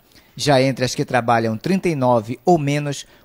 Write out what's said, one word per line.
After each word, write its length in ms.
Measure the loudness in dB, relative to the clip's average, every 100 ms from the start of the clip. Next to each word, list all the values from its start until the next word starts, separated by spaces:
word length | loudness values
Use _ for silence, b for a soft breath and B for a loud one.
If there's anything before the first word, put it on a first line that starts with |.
| _ b b
Já 260 | b 2 4
entre 240 | 2 0
as 120 | -4 -4
que 80 |
trabalham 520 | -2 -2 2 0 0 -2
trinta 320 | -2 -2 -2
e 60 |
nove 460 | 0 2 2 0 -4
ou 140 | 0 2
menos, 480 | 2 -2 -4 -8 -12 b